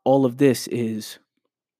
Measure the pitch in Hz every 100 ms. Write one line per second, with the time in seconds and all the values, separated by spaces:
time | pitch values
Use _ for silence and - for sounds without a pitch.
0 | 123 139 131 123 139 120 - 120 113 107
1 | - - _ _ _ _ _